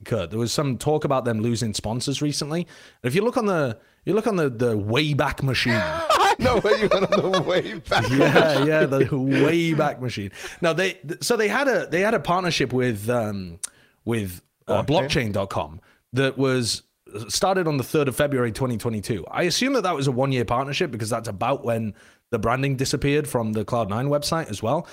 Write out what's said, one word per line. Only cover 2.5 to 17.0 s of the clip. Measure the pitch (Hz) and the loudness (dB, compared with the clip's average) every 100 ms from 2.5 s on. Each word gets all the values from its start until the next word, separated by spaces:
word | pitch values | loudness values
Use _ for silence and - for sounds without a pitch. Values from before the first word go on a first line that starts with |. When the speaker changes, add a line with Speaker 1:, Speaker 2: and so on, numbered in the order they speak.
| 165 | -4
Speaker 1:
And | 175 - - - 123 | -6 -12 -20 -8 -2
if | |
you | 147 | 0
look | 220 247 | 2 2
on | |
the, | 208 175 139 107 - _ - | 2 2 0 -4 -12 _ -2
you | |
look | 196 233 | 0 2
on | 190 | 2
the, | 147 | 0
the | 113 123 107 | 0 0 0
Wayback | 101 117 156 143 139 - | 0 0 2 0 0 0
Machine. | 135 120 123 | -2 0 2
Speaker 2:
<laughs> | 113 | 0
I | 104 - - 622 403 415 | 0 -2 2 4 4 4
know | 240 262 | 2 4
where | 214 214 | 2 0
you | 208 | 2
went | 190 190 | 2 2
on | 202 170 | 2 2
the | 190 | 0
Wayback | 147 180 135 208 - - 110 | 0 0 -2 -8 -2 -2 2
Speaker 1:
<laughs> | |
Yeah, | 135 - 160 - | 2 4 4 4
Speaker 2:
Machine. | 135 143 | 2 2
Speaker 1:
yeah, | 156 147 | 2 2
the | 135 131 147 135 131 | 2 2 0 0 2
Wayback | 139 170 165 151 147 120 | 4 4 2 2 0 -2
Machine. | 123 107 98 - - - | -6 -6 -8 -10 -16 -4
Now | 170 | 0
they, | 160 185 | 0 -2
th-, | 180 143 175 | -4 -10 -8
so | - 233 | 0 0
they | 214 | 2
had | 220 277 | 2 2
a, | 214 131 | 0 0
they | 160 | 0
had | 202 | 2
a | 220 | 0
partnership | 147 175 180 147 131 | 0 0 0 0 0
with, | 127 123 107 107 | 2 0 0 0
um, | 120 107 101 92 85 - - _ _ - | 0 0 -4 -8 -10 -12 -14 _ _ -4
with, | 113 98 90 - _ - | -2 -2 -8 -18 _ -2
uh, | 107 | 0
Speaker 2:
Blockchain. | 92 156 143 160 113 | 2 0 2 0 0
Speaker 1:
Blockchain | |
dot | 101 98 | -2 -2
com | - 76 85 - _ _ | -4 -6 -10 -20 _ _
that | 117 135 127 | 0 0 2
was | 135 127 113 - - _ | 2 2 0 -4 -8 _